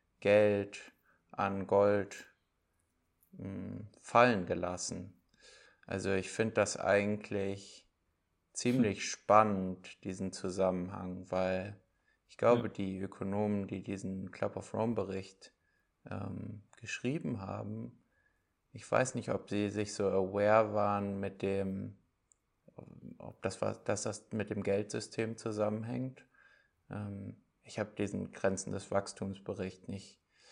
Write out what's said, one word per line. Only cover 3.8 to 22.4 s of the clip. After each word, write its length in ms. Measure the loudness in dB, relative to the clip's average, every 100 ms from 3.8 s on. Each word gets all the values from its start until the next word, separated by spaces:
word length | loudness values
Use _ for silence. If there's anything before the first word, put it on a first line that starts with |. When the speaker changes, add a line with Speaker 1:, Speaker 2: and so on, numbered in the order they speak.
| -12 -18
Speaker 1:
fallen 440 | 4 8 8 6 0
gelassen. 680 | -2 -2 -4 -6 -8 -10 -16 _ _ -20 -20 -20 _ -6
Also 260 | -2 0
ich 160 | 0 0
find 280 | -2 0 2
das 200 | 2 2
eigentlich 1080 | 4 4 4 -2 -4 -2 -2 -6 -12 -20 _ _ _ _ _ _ _
ziemlich 460 | -2 2 4 4 2
Speaker 2:
Hm. 40 |
Speaker 1:
spannend, 1000 | -4 -4 8 8 8 2 -2 -6 -12 -12 -10
diesen 260 | -4 -6
Zusammenhang, 920 | -4 -4 2 2 2 -4 -6 -8 -10 -4
weil 480 | 0 0 0 -4 -12 _ _ _ _ _
ich 80 | 2
glaube, 300 | 4 4 2
Speaker 2:
Ja. 60 |
Speaker 1:
die 260 | -4 -4 -4
Ökonomen, 680 | -8 -6 -4 0 0 -2 -4
die 160 | -6
diesen 480 | -6 -6 -6 -6 -8
Club 240 | -4 -4 -4
of 180 | -6
Rome 220 | -2 0 0
Bericht, 580 | -4 -6 -10 -18 -20 _ _ _ _ _ -10
ähm, 540 | -8 -6 -8 -10 -12 -16 -16
geschrieben 600 | -10 -6 -4 -4 -4 -6
haben, 600 | -6 -6 -6 -8 -10 -16 _ _ _ _ _ _ _
ich 180 | -18 0
weiß 260 | 2 2 -2
nicht, 140 | -4
ob 200 | -4 -2
sie 200 | 0 0
sich 240 | 0 -4
so 120 | 0 2
aware 640 | 2 2 4 6 6 6
waren 460 | 2 2 2 -2 -2
mit 200 | -6 -2
dem, 560 | -2 0 -2 -4 -8 -12 _ _ _ _